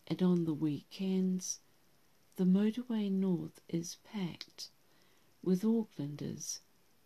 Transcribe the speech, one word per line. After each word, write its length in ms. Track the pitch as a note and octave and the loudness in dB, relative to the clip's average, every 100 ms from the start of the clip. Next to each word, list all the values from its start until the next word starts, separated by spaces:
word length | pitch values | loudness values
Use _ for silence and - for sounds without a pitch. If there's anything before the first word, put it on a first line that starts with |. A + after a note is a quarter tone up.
| - | -6
and 160 | D#3+ | 2
on 220 | F#3 F3 E3 | 4 4 2
the 80 | |
weekends, 1040 | D3 D#3 C#3+ - - F#3+ F#3+ F#3 F#3 - - _ _ _ _ _ _ _ - | 0 0 -2 -6 -6 -2 2 2 0 -4 -10 _ _ _ _ _ _ _ 0
the 80 | F#3 | 4
motorway 640 | F#3 G#3+ A3 B3 A3 G3+ | 6 4 0 -2 -2 0
north 500 | F#3+ F#3+ E3+ D#3+ - - | 0 2 0 -2 -12 -6
is 300 | E3+ E3+ - | -6 -4 -10
packed 680 | - G#3 F3 - - - - _ _ _ _ _ _ _ | -10 -6 -6 -8 -16 -16 -18 _ _ _ _ _ _ _
with 200 | F3 F#3 | 0 2
Aucklanders 960 | A3 A3+ G#3+ - C#3+ D3 C#3+ - - - - _ _ _ | 4 2 0 -6 -8 -6 -8 -8 -8 -10 -12 _ _ _